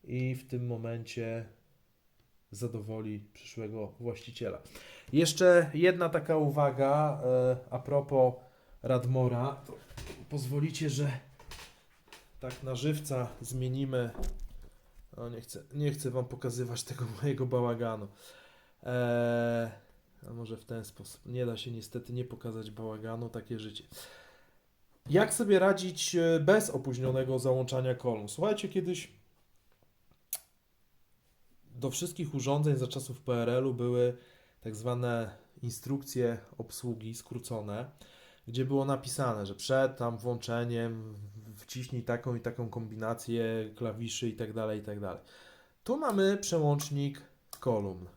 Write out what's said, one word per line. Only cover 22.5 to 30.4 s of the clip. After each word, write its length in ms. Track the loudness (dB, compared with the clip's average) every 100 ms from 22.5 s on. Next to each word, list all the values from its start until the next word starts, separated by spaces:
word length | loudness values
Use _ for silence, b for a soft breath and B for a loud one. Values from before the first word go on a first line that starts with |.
| -8 -10
bałaganu, 580 | -8 -8 -6 -6 -6 -6
takie 300 | -10 -8 -8
życie. 240 | -8 -12 -16 B B B B B B B B _ _ _ 2
Jak 240 | 4 4
sobie 260 | 2 6 8
radzić, 560 | 8 4 0 -2 0 4
e, 240 | 4 6
bez 300 | 8 6 6
opóźnionego 680 | -2 -2 -2 0 0 2 2
załączania 560 | 2 2 2 0 0 0
kolumn? 320 | 0 -2 -6
Słuchajcie, 420 | -2 0 0 0
kiedyś 420 | -2 0 -4 -6 -18 _ _ _ _ _ _ _ _ _ _ _ -12